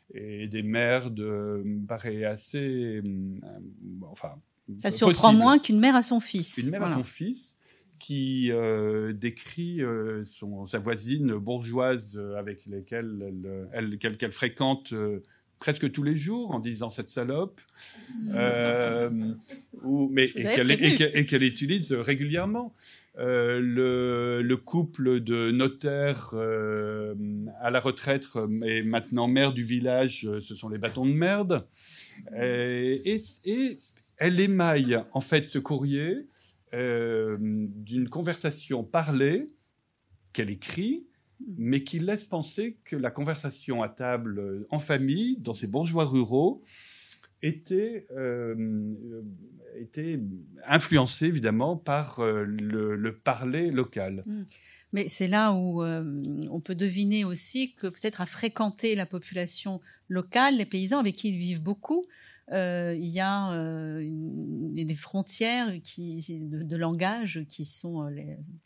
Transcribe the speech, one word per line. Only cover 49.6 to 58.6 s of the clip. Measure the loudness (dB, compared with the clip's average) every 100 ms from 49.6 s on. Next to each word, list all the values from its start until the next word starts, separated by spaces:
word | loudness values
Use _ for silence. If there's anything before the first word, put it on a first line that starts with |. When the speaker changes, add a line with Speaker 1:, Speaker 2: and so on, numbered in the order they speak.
| -18 -16
Speaker 1:
était | -12 -8 -4 -4 -4 -8 -14 -10
influencée, | 4 4 6 4 4 2 0
évidemment, | 2 2 2 0 -2
par, | 0 -2 -2 0
euh, | 2 2
le, | 0 -2 -2 0 0
le | 0 -4 -2
parler | -2 0 0 0 0
local. | 0 -2 -2 -6 -6
Speaker 2:
Mm. | -8 -8 -10 -16 -20 -20 -8
Mais | -4 -4
c'est | -2 0
là | 4 4
où, | 2 0 0
euh, | -2 -2 -4 -6 -6 -6 -6
on | -6
peut | -6 -2
deviner | -2 0 2 2
aussi | 0 -4 -4 -4 -4
que | -4 -8
peut-être | -4 -6 -4
à | -6
fréquenter | -4 -4 0